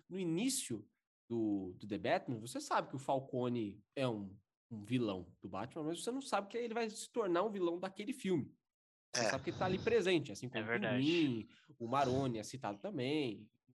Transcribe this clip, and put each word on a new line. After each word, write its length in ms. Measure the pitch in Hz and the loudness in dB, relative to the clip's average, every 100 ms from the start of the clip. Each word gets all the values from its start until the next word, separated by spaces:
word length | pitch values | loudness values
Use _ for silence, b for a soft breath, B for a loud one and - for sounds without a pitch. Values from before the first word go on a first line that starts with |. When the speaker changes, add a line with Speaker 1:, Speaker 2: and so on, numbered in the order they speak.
| - | -8
Speaker 1:
no 100 | 185 | -2
início 680 | 175 165 254 254 - 101 - _ _ _ - | 0 2 2 0 -2 -6 -8 _ _ _ -4
do, 460 | 117 107 101 92 90 | 0 2 2 -2 -8
do 80 | 104 | -6
The 120 | 98 | -2
Batman, 400 | 110 185 190 113 | 2 2 2 -4
você 200 | 117 269 | -6 -8
sabe 280 | 302 277 - | 0 0 0
que 60 | 135 | -4
o 20 | |
Falcone 840 | - 135 131 127 123 120 104 101 - - | 0 0 0 0 0 0 -2 -6 -8 -2
é 100 | 131 | 0
um, 260 | 107 98 98 _ _ _ | 0 -6 -12 _ _ _
um 140 | 110 | -12
vilão 460 | 104 127 113 92 85 - | -2 2 2 0 -6 -12
do 60 | 98 | -8
Batman, 360 | 92 123 175 | -6 -6 -4
mas 180 | 151 170 | -4 -4
você 80 | - | -4
não 100 | 262 | -4
sabe 260 | 254 202 202 | -2 -2 -2
que 80 | 233 | -4
ele 160 | 240 | -4
vai 140 | 220 226 | -2 -2
se 200 | 208 - | -4 -6
tornar 320 | 240 202 170 | -2 2 2
um 60 | 214 | 2
vilão 280 | 202 170 175 | 2 0 0
daquele 340 | 190 - 208 | -4 -6 -6
filme. 380 | - 190 170 107 - _ _ _ _ _ | -4 2 2 0 -8 _ _ _ _ _
Você 80 | 127 110 | 0 2
Speaker 2:
É. 40 | |
Speaker 1:
sabe 140 | 135 | 0
que 60 | - | -2
ele 80 | - | -2
tá 80 | 185 | 0
ali 120 | 185 | 0
presente, 540 | 226 233 185 175 139 | 4 4 6 4 2
assim 160 | - 123 | -6 -6
como 120 | - | -4
Speaker 3:
É 40 | |
Speaker 1:
o 20 | 110 | 0
Speaker 3:
verdade. 300 | 117 113 127 | 0 2 4
Speaker 1:
Pinguim, 440 | 143 170 147 117 - B B - | 4 6 4 2 -4 B B -8
o 80 | 117 | 0
Maroni 520 | 135 131 131 135 113 | 2 4 4 2 -2
é 40 | |
citado 360 | 104 135 110 101 | -6 -6 -6 -4
também, 680 | 196 170 127 151 131 104 104 _ _ | -4 -2 0 2 0 -4 -12 _ _